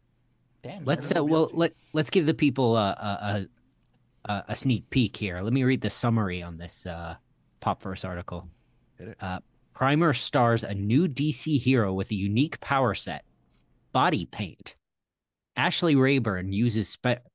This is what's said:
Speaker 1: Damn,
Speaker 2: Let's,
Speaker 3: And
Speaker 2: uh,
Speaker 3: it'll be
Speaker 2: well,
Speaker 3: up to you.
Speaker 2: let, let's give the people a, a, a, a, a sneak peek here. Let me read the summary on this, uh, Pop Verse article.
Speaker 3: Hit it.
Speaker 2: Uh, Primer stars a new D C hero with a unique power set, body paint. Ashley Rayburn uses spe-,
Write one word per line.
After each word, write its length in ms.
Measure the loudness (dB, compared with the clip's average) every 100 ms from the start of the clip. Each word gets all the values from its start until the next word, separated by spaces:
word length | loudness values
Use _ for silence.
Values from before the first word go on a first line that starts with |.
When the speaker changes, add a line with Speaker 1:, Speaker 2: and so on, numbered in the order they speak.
| _ _ _ _ _ _
Speaker 1:
Damn, 240 | -16 -6 -2
Speaker 2:
Let's, 240 | 0 0
Speaker 3:
And 80 | 2
Speaker 2:
uh, 20 |
Speaker 3:
it'll 80 | 2
be 60 |
Speaker 2:
well, 100 | 2
Speaker 3:
up 60 | 2
to 40 | 2
you. 40 |
Speaker 2:
let, 140 | 0 -2 _
let's 160 | -2 2
give 160 | 4 4
the 80 |
people 420 | 4 2 4 4 4
a, 120 | 2
a, 580 | 0 -6 -4 -2 -4 -4 _ _ _ _ _ _ _ -6
a, 20 |
a, 100 | -6 -6
a 60 | -2
sneak 340 | 0 0 0
peek 260 | 0 0 -2
here. 240 | -6 -4
Let 120 | -2
me 100 | 0
read 180 | 2 0
the 80 | -2
summary 520 | -2 0 2 0 -4
on 140 | -8 -12
this, 280 | -12 -12 -10
uh, 300 | -10 -10 -12 _ _ _ _
Pop 220 | -4 -4
Verse 220 | -6 -10
article. 460 | -8 -8 -10 -12 -12 -18 _ _ _ -20
Speaker 3:
Hit 120 | -18
it. 80 | -12
Speaker 2:
Uh, 180 | -10 -10 -12 _ _
Primer 400 | -2 2 4 2
stars 500 | 2 0 2 4 2
a 100 | 0
new 340 | -4 2 2 2
D 240 | 0 -2
C 260 | -2 0 0
hero 340 | 2 2 2
with 160 | -2 -4
a 40 | -2
unique 440 | 0 0 0 -2
power 340 | -2 0 2 0
set, 280 | -6 -10 -14 _ _ _ _ _ _
body 320 | 0 2 0 -4
paint. 500 | -8 -10 -12 -20 -20 _ _ _ _ _ _ _ -2
Ashley 400 | 0 2 4 4
Rayburn 560 | 4 4 0 -2 -2
uses 380 | 0 0 0 -2
spe-, 340 | -2 -2 -2 -6